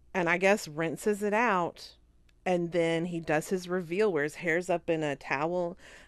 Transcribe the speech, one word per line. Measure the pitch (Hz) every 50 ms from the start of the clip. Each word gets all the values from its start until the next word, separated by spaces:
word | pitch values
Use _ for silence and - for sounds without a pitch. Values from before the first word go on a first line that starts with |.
| - - -
and | 185 175 165
I | 175 180
guess | 185 196 202 - - 160
rinses | 147 151 165 165 - - - 220 208 196
it | 208 208 202
out. | 214 247 233 196 180 170 156 - - - - - _ _ _ _ _ _ _ _ _ -
And | 190 180 175 170 165
then | 165 175 165 165 165 165 170
he | 175 175 170
does | 165 - 151 156 156 -
his | 196 185 180 175
reveal | 180 185 180 156 170 190 214 214 175
where | 147 143
his | 156 -
hair's | - 175 175 160 175 180 -
up | 175 170 - -
in | 165 160 156
a | 147 139
towel | - - - 147 135 151 165 175 180 175 170 185 - - - - - -